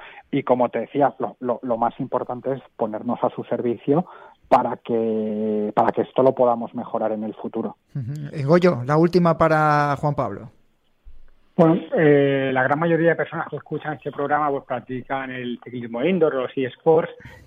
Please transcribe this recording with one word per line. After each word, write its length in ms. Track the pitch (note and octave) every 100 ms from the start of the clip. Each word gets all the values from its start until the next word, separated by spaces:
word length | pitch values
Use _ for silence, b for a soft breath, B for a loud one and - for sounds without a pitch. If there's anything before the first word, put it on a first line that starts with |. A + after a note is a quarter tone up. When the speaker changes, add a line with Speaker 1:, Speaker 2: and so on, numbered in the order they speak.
| B B _
Speaker 1:
y 120 | C#3
como 260 | - B2 A#2+
te 100 | A#2
decía, 340 | A2 C#3 C#3+ -
lo, 180 | A2 -
lo, 200 | B2 A#2
lo 160 | C3 A2+
más 200 | A#2 -
importante 540 | C3+ B2+ B2 B2 B2+
es 80 | C3+ - -
ponernos 440 | A2 G#2+ A#2 A#2
a 80 | A#2+
su 140 | -
servicio 600 | A#2 A#2+ A#2+ A2 - D3 F3+ B B B _
para 280 | B2+ B2 A#2+
que, 920 | - A#2 A2+ A2 G#2+ G#2+ A2 G#2+ G#2 A2
para 160 | A#2
que 100 | A#2
esto 220 | G#2+ -
lo 100 | C3
podamos 400 | B2+ B2 A#2 A#2
mejorar 380 | B2 A2 A2+ A2
en 120 | A2
el 100 | A2 G2+
futuro. 420 | A#2 A2+ G#2+ - _ C#3+
Speaker 2:
Ujú. 180 | A#2 D3+ C#3+
Eh, 100 | -
Goyo, 400 | C#3 F3 F3+ C3 A#2+
la 120 | D3+
última 400 | E3+ F3 E3+ E3
para 580 | E3 D#3 D#3 D3 C#3+ C#3
Juan 180 | D3+ C#3
Pablo. 340 | A#2+ G2+ A2+ - _ _ _ _ - - - - _ -
Speaker 3:
Bueno, 160 | E3 E3+ - B3+
eh, 540 | D#3 C#3+ C#3 C#3 C3+
la 80 | C3
gran 160 | C3 D3
mayoría 320 | E3+ D#3+ E3
de 60 | D#3+
personas 320 | D3 E3 -
que 60 | C#3+
escuchan 380 | - D3 D3+
este 180 | D3 D3+
programa, 400 | C#3 C#3+ D3 D3+
pues, 120 | C#3
practican 680 | - B2 G#2 B2+ A#2 C3+ C3
el 280 | B2+ B2 A#2
ciclismo 400 | - B2 A#2 A#2
indoor, 320 | D3 F#3 D#3+ C3
los 160 | B2 -
eSports, 560 | B2+ - - D#3+ E3+ - B B